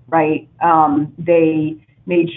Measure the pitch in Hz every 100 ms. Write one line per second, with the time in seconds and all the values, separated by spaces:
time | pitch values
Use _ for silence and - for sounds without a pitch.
0 | - 160 156 151 - - 170 160 151 143
1 | 151 - 165 170 160 156 156 - _ _
2 | - 170 170